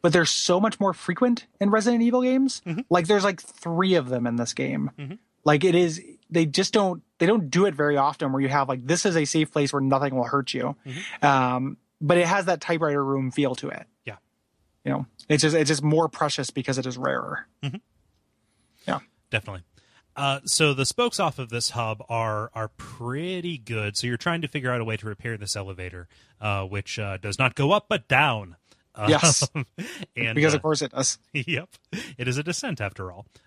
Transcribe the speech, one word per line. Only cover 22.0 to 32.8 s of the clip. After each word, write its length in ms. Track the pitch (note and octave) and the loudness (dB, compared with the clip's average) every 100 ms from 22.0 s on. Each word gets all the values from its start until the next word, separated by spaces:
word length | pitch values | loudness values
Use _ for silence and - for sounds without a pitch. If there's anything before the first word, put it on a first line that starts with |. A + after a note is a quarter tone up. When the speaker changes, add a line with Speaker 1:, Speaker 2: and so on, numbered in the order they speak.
| - | -6
Speaker 2:
are, 420 | A#2 A2 G#2+ A2+ | -4 -2 -4 -8
are 160 | A2+ A2 | -8 -10
pretty 880 | - - - A#2+ C3+ F3 F#3 F3 D3+ | -10 -18 -12 -8 -8 -8 -8 -8 -10
good. 400 | G#2+ A2+ G#2 G2+ | -8 -6 -4 -4
So 100 | A#2+ | -4
you're 100 | A#2+ | -4
trying 240 | F3 E3+ | -2 -4
to 60 | D3+ | -4
figure 240 | D3 B2+ | -6 -4
out 80 | B2 | -4
a 60 | A2+ | -4
way 100 | A2 | -6
to 80 | A2 | -8
repair 320 | G2+ A#2+ A2 | -10 -10 -8
this 180 | G2+ G#2 | -6 -8
elevator, 520 | G2 F#2 F2+ F2+ F2 _ _ _ | -8 -10 -12 -14 -18 _ _ _
uh, 240 | G#2+ G2+ | -2 -2
which, 340 | F#2+ G2+ - - | -2 -6 -6 -8
uh, 200 | G#2 F#2+ | -6 -6
does 200 | G#2 F#2+ | -6 0
not 180 | C3 - | 0 2
go 160 | C#3 | 2
up, 160 | G#3 - | 2 0
but 180 | G3 - | -4 2
down. 480 | C3 D3 A2 F#2 E2+ _ _ _ - G#2+ | 4 4 0 -6 -18 _ _ _ -2 2
Speaker 1:
Yes. 340 | C#3+ E3 C3+ - | 4 4 4 0
Speaker 2:
Um, 120 | D3 C3 | -4 -8
<laughs> 440 | - G#3 - - - | -12 -14 -14 -14 -6
and, 200 | A2+ A#2 | -2 2
Speaker 1:
Because 180 | D#3 | 2
Speaker 2:
uh, 40 | D3 | 2
Speaker 1:
of 40 | |
course 200 | D#3 D3+ | 0 -2
it 100 | C#3 | -2
does. 260 | - C3+ - _ | -2 -2 -4 _
Speaker 2:
<laughs> 80 | |
Yep. 340 | D3+ C3 C#3 F3 - _ G3 - - | -8 -4 -4 -6 -20 _ -12 -12 -6
It 100 | B2 | -4
is 80 | B2+ | -4
a 60 | |
descent 360 | D3+ F3 C4+ | -4 -6 -6
after 320 | D#3 | -6